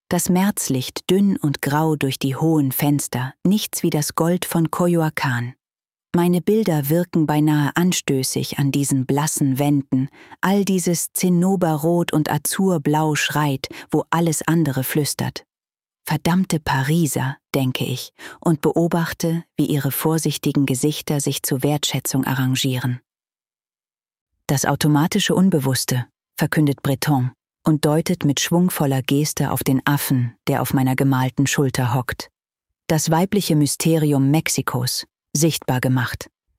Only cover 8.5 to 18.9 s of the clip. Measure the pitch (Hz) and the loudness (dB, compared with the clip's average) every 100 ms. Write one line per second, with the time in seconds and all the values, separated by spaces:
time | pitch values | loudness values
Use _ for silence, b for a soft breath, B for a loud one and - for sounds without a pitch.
8.5 | - 139 143 139 139 131 139 156 - 143 | -2 0 0 0 0 0 -2 -2 0 0
9.5 | 131 143 143 135 131 139 B B B 180 | 2 2 0 0 -2 -2 B B B 0
10.5 | 202 196 190 175 170 - - 185 175 185 | 2 2 0 0 -2 -4 -2 2 2 2
11.5 | 196 175 156 160 175 170 156 147 147 - | 2 0 0 0 0 0 -2 0 -2 -4
12.5 | - 190 175 143 151 156 147 - 147 147 | -2 0 0 0 0 0 0 -2 -2 -2
13.5 | 135 - B B 156 - 165 170 151 - | -2 -6 B B -4 -2 0 0 0 0
14.5 | 165 151 135 127 160 143 - 131 - - | 2 2 0 -2 -2 -2 -2 -6 -6 -14
15.5 | _ _ _ _ _ - 156 170 180 185 | _ _ _ _ _ -4 -2 0 0 0
16.5 | 160 - 139 131 165 160 - 131 135 _ | -2 -2 -2 0 0 0 -2 -4 -6 _
17.5 | 147 131 123 - 127 - B B B - | -2 -2 -2 -4 -6 -10 B B B -2
18.5 | 160 160 170 170 | 0 0 0 0